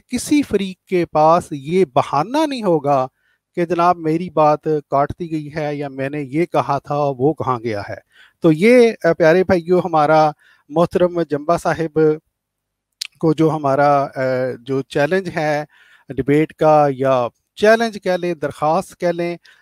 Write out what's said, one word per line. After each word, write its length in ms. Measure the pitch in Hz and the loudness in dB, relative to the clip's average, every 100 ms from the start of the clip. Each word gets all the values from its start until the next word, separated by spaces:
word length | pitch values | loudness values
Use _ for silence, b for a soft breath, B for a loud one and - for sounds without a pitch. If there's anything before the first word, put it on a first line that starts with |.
| - | -2
کسی 340 | 247 - 294 | -8 0 0
فریق 360 | 277 208 190 185 _ | 2 -2 -4 -8 _
کے 200 | 180 170 | -2 0
پاس 420 | 156 151 170 - | 2 4 4 0
یہ 340 | 147 135 180 165 | -10 -2 0 2
بہانہ 520 | 131 - 139 175 277 311 | 0 0 -2 -2 -2 -2
نہیں 160 | 269 | -2
ہوگا 420 | 208 165 139 143 127 - _ _ _ - | 0 0 2 0 -2 -8 _ _ _ -6
کہ 100 | 170 | -2
جناب 320 | 170 175 175 | 0 0 0
میری 320 | 160 160 180 | -2 -2 -2
بات 340 | 156 151 151 | 0 2 2
کاٹ 480 | 156 151 - 139 143 - | -2 -4 -2 -2 -2 -4
دی 120 | 170 | -8
گئی 240 | 156 147 156 | -8 -8 -8
ہے 200 | 147 147 | -6 -6
یا 120 | 143 | -8
میں 220 | 135 135 | -8 -8
نے 120 | 147 | -8
یہ 240 | 139 143 170 | -6 -4 -2
کہا 340 | 151 131 143 | -2 -2 -4
تھا 160 | - 147 | -4 -2
وہ 380 | 143 131 127 | -2 0 0
کہاں 260 | - 131 123 | 0 -2 -2
گیا 220 | 117 101 101 | -4 -8 -8
ہے۔ 80 | 104 - b b b | -14 -16 b b b
تو 120 | 170 | 0
یہ، 400 | 156 214 247 233 214 | 4 4 6 4 2
اے، 100 | 170 | -2
پیارے 300 | 160 160 175 | 2 4 4
بھائیو، 360 | 185 190 165 180 | 2 0 2 0
ہمارا 520 | 175 156 147 156 156 143 b b _ | 0 0 2 4 2 -2 b b _
محترم 520 | 151 170 175 175 175 | -2 0 2 0 0
جمبا 360 | 165 147 147 170 | -4 -4 -2 -2
صاحب 420 | 180 160 160 156 156 156 - _ _ _ _ _ _ _ - _ | -2 -4 -4 0 0 0 -6 _ _ _ _ _ _ _ -14 _
کو 140 | 165 | -2
جو 180 | 151 160 | 2 0
ہمارا، 520 | 156 143 139 147 143 | 0 0 2 4 2
اے، 520 | 139 135 131 127 127 120 | 0 -4 -4 -2 -4 -6
جو 220 | 120 135 | -6 -6
چیلنج 480 | 135 151 143 185 180 165 | -4 -2 0 -2 -4 -4
ہے 280 | 151 147 147 b b b - | -4 -4 -6 b b b -10
ڈیبیٹ 440 | 131 127 147 156 | -6 0 0 0
کا، 340 | - 160 151 147 | 0 4 4 4
یا 360 | 131 135 131 120 - _ - | 0 0 0 -2 -8 _ 0
چیلنج 420 | 208 226 226 208 | 2 4 0 -4
کہہ 80 | 185 | -4
لیں، 220 | 180 175 | -4 -4
درخواست 640 | 160 143 - 151 170 190 - | -6 -8 -4 -2 -2 -4 -4
کہہ 80 | 175 | -4
لیں، 300 | 170 170 170 b b | -2 -4 -8 b b